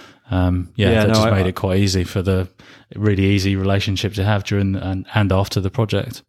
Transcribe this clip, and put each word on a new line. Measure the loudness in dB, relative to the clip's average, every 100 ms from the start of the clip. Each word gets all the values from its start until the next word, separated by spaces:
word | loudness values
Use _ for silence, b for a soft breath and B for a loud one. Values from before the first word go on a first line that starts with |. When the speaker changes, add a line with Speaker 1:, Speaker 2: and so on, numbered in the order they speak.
| B B -4
Speaker 1:
um, | 0 2 0 -4 -2
yeah, | 2
Speaker 2:
Yeah, | 4
Speaker 1:
that | 4
Speaker 2:
no, |
Speaker 1:
just | 2 2
Speaker 2:
I, |
Speaker 1:
made | 2 0
Speaker 2:
I |
Speaker 1:
it | -2
quite | 0 2
easy | 2 0
for | -2 -2
the | -2 -2 -4 -10 B B B -4
really | 0 2 2
easy | 2 0 0
relationship | 0 0 0 -2 -4 -2
to |
have | -2 -2
during | -2 -2 0 -2
and, | -4 -6 -2
and | 0 2
after | 2 0 -2
the | -4
project. | -2 -2 -2 -6 -12